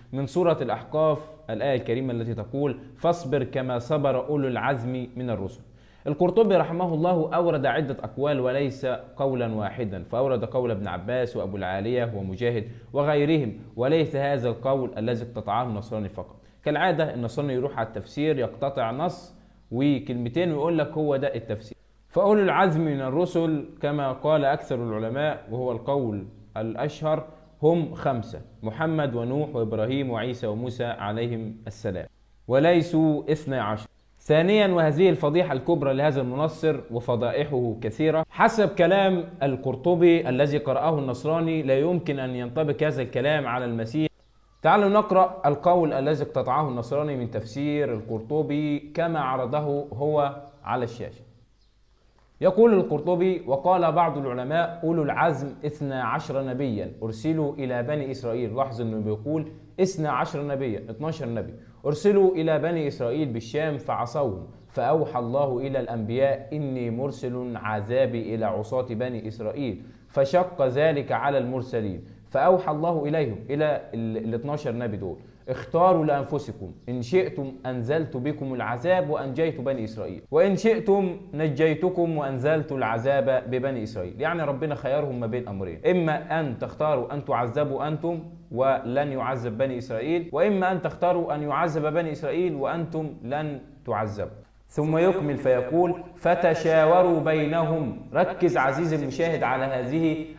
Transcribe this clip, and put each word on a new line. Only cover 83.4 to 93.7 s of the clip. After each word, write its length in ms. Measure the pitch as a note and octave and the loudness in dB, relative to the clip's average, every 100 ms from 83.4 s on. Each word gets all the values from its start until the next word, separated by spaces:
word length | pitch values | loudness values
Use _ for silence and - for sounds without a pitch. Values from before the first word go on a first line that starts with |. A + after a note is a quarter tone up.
| A#2 | 0
ببني 320 | B2+ C3+ B2+ | -2 -2 -4
إسرائيل." 380 | G#2 G#2 F2+ G#2+ | -6 -6 -8 -4
يعني 220 | D#3 E3+ | -2 0
ربنا 320 | D3 C3 D3+ C3+ | -2 -2 -4 -4
خيرهم 440 | B2+ C#3+ C#3+ B2 | -2 0 -2 -4
ما 80 | A#2 | -4
بين 200 | B2 G2+ | -4 -6
أمرين: 380 | G2 F#2 D#2+ D#3+ | -6 -6 -2 2
إما 540 | F3+ D#3+ D3 - D#3+ | 2 2 -2 -2 -2
أن 180 | D3 A2+ | -2 -4
تختاروا 560 | A2+ - D#3 C#3 A#2 | -6 -2 0 0 -2
أن 120 | C#3+ C3+ | -6 -2
تعذبوا 640 | A#2+ B2 A2 C#3+ C3+ D3 | -2 0 0 -2 -2 -2
أنتم 320 | D#3 E3 E3+ - - - | -2 -2 -4 -8 -16 -8
ولن 600 | A2+ C3+ B2+ A#2 C3 D3 | 0 2 2 0 -2 0
يعذب 460 | C3 A#2 C3 A#2 G#2+ | -2 -2 -4 -4 -2
بني 200 | C3+ B2 | -2 -2
إسرائيل، 520 | A#2 A2 C#3 F3 E3+ | -6 -4 -2 -2 0
وإما 400 | C#3+ G3+ G3 F#3 | 2 2 4 2
أن 100 | F#3 | 0
تختاروا 540 | D#3+ - F3+ F3 E3 D3 | -2 0 2 2 0 -2
أن 80 | |
يعذب 500 | D3 C#3 E3+ D#3 D3+ | -2 0 0 0 0
بني 180 | D#3 E3 | 0 -2
إسرائيل 440 | C#3 D3 D#3 F3+ D3 | -4 -4 0 0 0
وأنتم 580 | B2+ E3 E3 D#3+ D#3 - | -2 -2 -4 -4 -6 -8
لن 360 | A#2 C#3+ D3+ C3+ - | -6 -4 -4 -8 -12